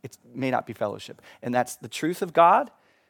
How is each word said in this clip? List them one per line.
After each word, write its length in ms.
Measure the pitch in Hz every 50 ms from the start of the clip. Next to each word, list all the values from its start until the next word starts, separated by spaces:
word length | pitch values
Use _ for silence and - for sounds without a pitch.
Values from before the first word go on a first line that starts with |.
| -
it 160 | 127 - _ _ 123 123
may 160 | 131 131 131
not 160 | 123 117 -
be 80 | - 110
fellowship. 480 | - 110 101 107 107 - - - - _ - - _
And 140 | - 123 123
that's 220 | 123 120 - -
the 120 | - - 117
truth 320 | - - - 156 180 -
of 140 | 202 175 151
God, 360 | 165 170 170 196 233 285 226 _ _ _ _ _ _ _